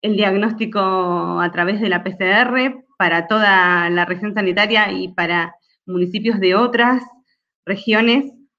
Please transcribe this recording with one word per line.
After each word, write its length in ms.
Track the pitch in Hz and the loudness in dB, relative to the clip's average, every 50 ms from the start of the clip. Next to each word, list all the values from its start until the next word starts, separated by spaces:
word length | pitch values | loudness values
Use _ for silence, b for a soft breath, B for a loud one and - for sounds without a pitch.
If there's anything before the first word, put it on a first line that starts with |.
el 160 | - 220 214 | -2 -2 0
diagnóstico 640 | 190 208 196 190 202 208 226 226 220 226 220 - 208 | 2 2 2 2 0 0 -2 -2 -4 -6 -4 -2 -2
a 680 | 190 190 190 185 180 180 180 175 170 175 175 175 175 175 175 | 0 0 0 0 0 -2 -2 -2 -2 -4 -2 -2 -2 -2 0
través 280 | 175 175 180 208 202 | -2 -2 -2 0 -2
de 80 | 233 202 | 0 0
la 140 | 180 175 175 | -2 -2 -4
P 140 | 190 185 | -6 -6
C 80 | - 196 | -4 0
R 520 | 185 196 214 247 254 247 254 254 269 262 - _ _ _ _ | 2 4 2 2 2 0 -2 -2 -2 -4 -8 _ _ _ _
para 300 | 190 175 170 170 170 170 | 0 0 2 0 0 0
toda 600 | 214 220 214 202 196 185 180 180 180 175 170 170 | 0 2 4 4 4 4 4 4 2 2 0 0
la 140 | 175 175 175 | 0 0 0
región 300 | 170 180 185 202 208 196 | -2 -2 -6 -6 -6 -4
sanitaria 560 | 214 202 185 180 202 208 208 226 214 214 196 | -2 -2 -2 0 0 0 2 2 0 0 0
y 180 | 185 185 185 185 | -2 -6 -8 -8
para 460 | 180 - 175 165 175 175 165 170 - _ _ _ _ _ _ | -4 -4 -4 -2 0 -2 -2 -4 -8 _ _ _ _ _ _
municipios 540 | - 180 180 180 175 180 208 220 233 220 196 | -6 -2 -2 -2 -2 -4 -4 -2 -2 -2 2
de 140 | 190 185 180 | 2 2 2
otras 480 | 202 240 240 240 233 240 240 254 254 247 - - _ _ _ _ _ _ _ _ _ _ | 2 2 2 2 2 2 2 2 0 -4 -8 -20 _ _ _ _ _ _ _ _ _ _
regiones. 680 | - 196 196 - - 214 214 226 233 233 277 277 - - - _ _ _ | -6 -6 -6 -2 0 2 2 4 4 2 2 0 -2 -10 -20 _ _ _